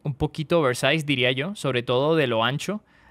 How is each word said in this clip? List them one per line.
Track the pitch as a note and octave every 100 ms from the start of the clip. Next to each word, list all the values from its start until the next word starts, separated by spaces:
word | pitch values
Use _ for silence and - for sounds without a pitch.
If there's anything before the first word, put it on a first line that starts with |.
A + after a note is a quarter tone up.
un | D3+
poquito | C3 D3+ - D3 E3+
oversize, | C#3+ B2 C3+ D#3
diría | D3 C3+ B2
yo, | C3 D#3+
sobre | G3+ C#3+ B2
todo | A#2+ B2 C#3+ D#3+
de | C3
lo | A2+
ancho. | A#2 C#3 - G#3 - _ -